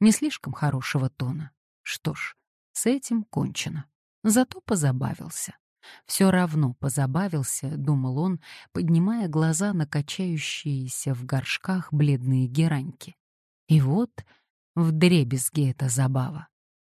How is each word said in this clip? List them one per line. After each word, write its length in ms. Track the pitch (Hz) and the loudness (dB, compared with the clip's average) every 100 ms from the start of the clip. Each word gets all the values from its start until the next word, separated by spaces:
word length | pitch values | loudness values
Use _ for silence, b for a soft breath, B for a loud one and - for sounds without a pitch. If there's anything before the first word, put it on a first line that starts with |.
не 100 | 214 | 4
слишком 400 | 214 302 - - | 4 0 -4 -8
хорошего 580 | 127 147 131 127 143 131 | -4 -2 -2 -2 -2 -2
тона. 420 | - 123 139 151 _ _ _ | -2 -6 -6 -8 _ _ _
Что 320 | - - - | -12 -8 -6
ж, 220 | - - - _ _ _ | -6 -8 -14 _ _ _
с 140 | - 220 | -4 0
этим 360 | 269 - 233 | 0 0 -4
кончено. 640 | 208 - 135 - - 160 - _ _ _ | -2 -2 -4 -4 -8 -8 -12 _ _ _
Зато 380 | 214 220 254 370 | 2 2 2 -2
позабавился. 960 | - 202 143 127 143 - - - - - _ _ B B B | -4 0 2 0 -2 -6 -10 -10 -12 -14 _ _ B B B
Все 260 | - 190 | 2 4
равно 420 | 185 180 156 139 123 | 4 2 2 0 0
позабавился, 1040 | 139 135 135 135 196 160 131 - 135 151 | -4 -2 -2 0 -2 -2 -4 -6 -6 -4
думал 420 | 139 143 131 127 | 0 0 0 0
он, 200 | 180 180 B B B | 0 -2 B B B
поднимая 560 | - 170 165 180 233 190 | -4 2 4 2 0 -2
глаза 460 | 151 160 160 208 | 0 2 2 0
на 120 | 190 147 | 0 -2
качающиеся 1300 | 147 147 - 185 160 - - 151 135 131 - - | -2 -4 -4 -4 -4 -6 -6 -4 -4 -4 -6 -4
в 120 | 127 127 | -4 -2
горшках 680 | 135 131 - - 185 - | -2 -2 -6 -4 -4 -2
бледные 540 | 151 147 135 127 131 127 | 2 2 2 2 0 2
гераньки. 680 | 131 160 147 131 - - - _ _ _ _ - | 2 0 0 -4 -12 -18 -20 _ _ _ _ 4
И 140 | 156 | 4
вот 440 | 131 165 240 - - b b _ _ - | 6 2 0 -6 -20 b b _ _ 0
вдребезги 920 | 165 156 180 175 127 131 - 151 139 | 2 4 6 6 4 0 -2 0 0
эта 200 | 123 135 | 0 -2
забава, 580 | 123 131 131 127 151 165 _ _ _ | 0 2 0 -2 -6 -14 _ _ _